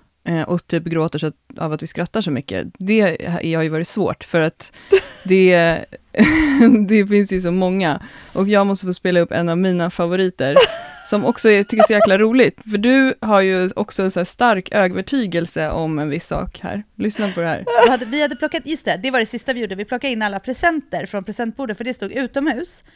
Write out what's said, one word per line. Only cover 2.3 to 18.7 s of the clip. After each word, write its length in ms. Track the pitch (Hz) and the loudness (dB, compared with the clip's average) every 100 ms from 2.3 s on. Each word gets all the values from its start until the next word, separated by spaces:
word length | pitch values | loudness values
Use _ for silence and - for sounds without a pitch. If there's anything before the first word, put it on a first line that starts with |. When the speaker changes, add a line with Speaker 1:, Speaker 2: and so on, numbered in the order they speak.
Speaker 1:
mycket, 360 | 139 - 95 - - | -4 -4 -6 -8 -6
det 480 | 190 220 196 160 - 170 165 160 | 0 2 2 0 -4 -4 -2 -2
har 60 | |
ju 60 | 160 | -2
varit 200 | 160 170 | -2 -4
svårt 360 | 220 165 - | -2 -2 -4
för 160 | - 170 | -2 0
att 320 | 160 - - - - 381 | 0 -2 -18 -12 2 2
Speaker 2:
<laughs> 260 | - - | 2 -8
Speaker 1:
det, 600 | 185 190 185 175 170 160 - - _ | 2 6 6 6 4 0 -6 -18 _
<laughs> 760 | - 262 320 302 277 233 233 196 | 4 4 6 4 6 6 6 4
det 180 | 214 196 | 2 4
finns 260 | 208 202 | 2 2
ju 80 | 185 | 0
så 100 | 175 | 0
många. 520 | 185 185 190 175 143 - - - | 0 0 0 0 -2 -8 -20 -8
Och 160 | - 196 | -2 2
jag 180 | 208 196 | 4 2
måste 200 | 196 185 | 0 -4
få 80 | |
spela 260 | 180 185 180 | -4 0 2
upp 120 | 170 | 2
en 160 | - 170 | 0 0
av 100 | 170 | 0
mina 320 | 190 180 170 | 2 0 -2
favoriter 680 | - 170 185 185 - 135 523 | -2 -2 0 -2 -2 0 2
Speaker 2:
<laughs> 500 | 466 - - - - | 0 -8 -14 -16 -4
Speaker 1:
som 140 | 208 | -2
också 260 | - - 220 | -2 2 4
är, 120 | 208 | 4
tycker 200 | 202 220 | 2 0
är 40 | 208 | 2
så 60 | |
jäkla 260 | 214 214 190 | 4 4 4
roligt. 400 | 220 254 220 - 220 | 4 4 2 0 -6
För 80 | 208 | -2
du 360 | 233 269 262 - | 2 4 2 0
har 200 | 220 202 | 0 2
ju 300 | 190 185 185 - | 2 0 -2 -2
också 260 | 208 - | -6 -2
en 80 | 190 | -2
så 100 | 180 | -2
här 40 | |
stark 440 | 180 - 247 196 - | -4 0 0 0 -2
övertygelse 960 | 208 185 185 190 277 208 170 170 - 156 | 0 0 0 -4 -2 -2 -2 -4 -4 -4
om 280 | 151 160 156 | -2 -2 -2
en 120 | 151 | -4
viss 160 | 160 - | -4 -4
sak 340 | 147 - - | -6 -6 -10
här. 220 | 175 190 208 - | -10 -8 -10 -6
Lyssna 320 | 208 208 202 | -4 -2 -4
på 120 | 180 | -2
det 60 | 170 | -4
här. 160 | - - 240 | -4 -2 4
Speaker 2:
Vi 60 | 240 | 4
hade, 140 | 254 220 | 4 -2
vi 160 | 294 | -2
hade 140 | 294 - | -2 -2
plockat, 260 | 302 330 | -6 -6
just 180 | 277 | -6